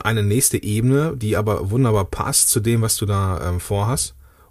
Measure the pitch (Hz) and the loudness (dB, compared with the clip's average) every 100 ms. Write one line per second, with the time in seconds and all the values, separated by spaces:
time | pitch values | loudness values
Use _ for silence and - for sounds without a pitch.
0 | - 113 101 117 - 113 107 107 123 139 | 0 0 2 2 2 0 -2 0 2 2
1 | 160 143 107 101 107 101 95 117 123 107 | 0 -2 -2 0 0 -2 0 2 2 2
2 | 90 - - 143 - 123 110 117 110 - | 0 -4 -2 0 0 0 0 0 0 -2
3 | 101 101 95 90 85 90 - 101 104 147 | -2 0 0 -2 -2 -4 -2 -2 0 -2
4 | - - - - - | -6 -10 -20 -20 -20